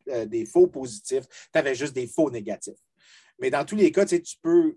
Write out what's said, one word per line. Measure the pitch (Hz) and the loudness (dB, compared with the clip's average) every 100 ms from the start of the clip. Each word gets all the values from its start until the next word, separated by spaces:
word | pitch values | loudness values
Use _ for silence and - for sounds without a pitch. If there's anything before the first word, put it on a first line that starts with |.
| - | -8
euh, | 123 110 | -8 -6
des | 117 110 | -6 0
faux | 170 180 | 4 4
positifs, | 135 127 107 - 196 - - - | 2 -12 -12 -6 -6 -6 -18 -4
t'avais | 160 139 | -2 -2
juste | 123 147 | -2 -6
des | 131 120 | -6 -4
faux | - 147 | -2 -2
négatifs. | 117 101 95 - - _ _ _ _ _ - | -2 -10 -10 -12 -18 _ _ _ _ _ -8
Mais | 131 | -4
dans | 139 | -2
tous | 143 208 | -2 2
les | 170 | 4
cas, | 190 | 4
tu | 196 175 | 2 0
sais, | |
tu | - - | -4 -8
peux | 165 170 160 | 2 4 4